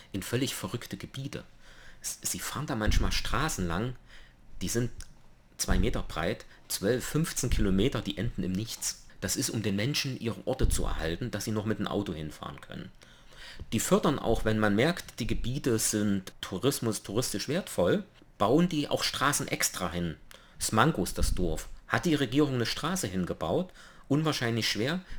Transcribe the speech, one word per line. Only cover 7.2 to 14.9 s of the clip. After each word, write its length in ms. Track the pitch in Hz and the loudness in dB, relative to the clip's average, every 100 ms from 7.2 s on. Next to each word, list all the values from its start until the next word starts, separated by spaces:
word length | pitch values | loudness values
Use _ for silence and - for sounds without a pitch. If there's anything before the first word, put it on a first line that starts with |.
| 160 - 123 | 0 -2 2
Kilometer, 520 | - 101 95 107 117 | 2 4 4 4 2
die 160 | 104 - | -4 -2
enden 260 | 117 - | -4 -2
im 80 | 92 | -2
Nichts. 540 | 92 110 - - - - - | -2 -4 -6 -6 -8 -14 -8
Das 140 | 95 - | -4 -2
ist, 120 | - | -2
um 120 | 120 | -2
den 120 | 104 98 | 0 0
Menschen 420 | 117 147 139 127 | 0 0 -2 -2
ihre 260 | 113 - - | -4 -4 -4
Orte 220 | 131 - | 2 4
zu 160 | - | 4
erhalten, 480 | - - 80 85 123 | 2 0 0 -2 -4
dass 140 | 101 107 | -4 -2
sie 60 | |
noch 140 | 107 104 | -2 0
mit 140 | 107 | -2
dem 80 | 104 | 0
Auto 260 | 95 101 | -2 -2
hinfahren 460 | 78 78 - - 69 | -4 -8 -10 -12 -12
können. 320 | - - - - - - - - - - - | -14 -14 -14 -18 -20 -20 -20 -20 -16 -14 -4
Die 60 | 110 | -2
fördern 400 | - 196 180 139 | 4 4 4 2
auch, 260 | 104 113 107 | 2 2 4
wenn 140 | 110 | 4
man 160 | 107 101 | 4 4
merkt, 440 | 151 | 4